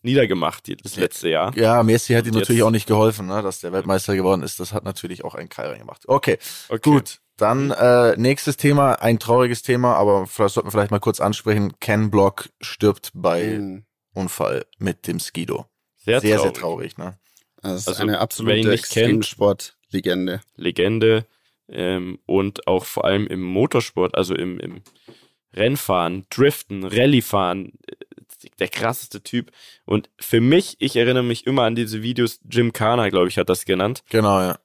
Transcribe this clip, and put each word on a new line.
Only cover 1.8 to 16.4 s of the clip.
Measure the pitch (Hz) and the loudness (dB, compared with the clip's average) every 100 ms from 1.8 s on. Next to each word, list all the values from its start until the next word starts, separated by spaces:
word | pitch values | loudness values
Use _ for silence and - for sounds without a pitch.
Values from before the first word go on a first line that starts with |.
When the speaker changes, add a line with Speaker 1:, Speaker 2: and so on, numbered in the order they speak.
Speaker 2:
Messi | 113 113 - | 4 2 2
hat | 117 117 | 0 2
ihm | |
Speaker 1:
Und | 113 | -2
Speaker 2:
natürlich | 117 117 | 2 2
Speaker 1:
jetzt | 110 | 4
Speaker 2:
auch | |
nicht | 113 - | 2 2
geholfen, | 107 110 107 92 | 4 4 2 -6
ne, | 101 | -4
dass | 98 - | -4 -6
der | 87 | -4
Weltmeister | 95 85 95 - 98 | -4 0 -2 0 0
geworden | 92 95 | 2 2
ist. | 80 - | -2 -10
Das | 92 | -8
hat | 104 98 | -8 -8
natürlich | 95 90 87 85 | -10 -12 -12 -12
auch | - | -12
ein | 85 | -14
Keil | - 64 | -12 -10
reingemacht. | 57 57 - - | -12 -18 -20 0
Okay, | 135 - - - - - | 0 2 -2 -4 -18 -8
Speaker 1:
Okay. | 113 151 | -2 4
Speaker 2:
gut. | 143 - - _ - | 4 2 -18 _ -2
Dann, | 107 127 139 | 0 2 -2
Speaker 1:
Mhm. | - | 2
Speaker 2:
äh, | 123 123 117 92 | 4 6 6 4
nächstes | 123 139 - 139 | 2 0 -4 0
Thema, | 143 143 139 | 2 4 4
ein | - 117 117 | 2 2 0
trauriges | 113 120 123 120 | 2 2 2 -2
Thema, | - 123 123 85 | -2 0 2 4
aber | 104 98 95 | 4 2 0
vielleicht | - 101 120 | 0 0 0
sollten | 104 | -2
wir | |
vielleicht | 104 104 | -2 0
mal | 104 | 0
kurz | - - | 0 0
ansprechen. | 101 107 107 107 101 - | -2 -2 0 0 -2 -4
Ken | - 107 107 | -2 0 2
Block | 101 98 - - _ | 4 4 0 -16 _
stirbt | - - 104 95 - | -16 0 0 0 -8
bei | - 90 85 87 107 | -4 -2 0 -2 -4
Speaker 3:
Mhm. | 101 95 110 _ _ 98 | -8 -12 _ _ _ -8
Speaker 2:
Unfall | 92 - 50 65 - _ | -8 -4 -4 -4 -8 _
mit | 98 85 - | -6 -6 -8
dem | 87 | -8
Skido. | - - 85 - - _ _ _ | -8 -8 -8 -8 -10 _ _ _
Speaker 1:
Sehr | - 120 | -2 0
Speaker 2:
Sehr, | 104 | 2
sehr | 107 | 2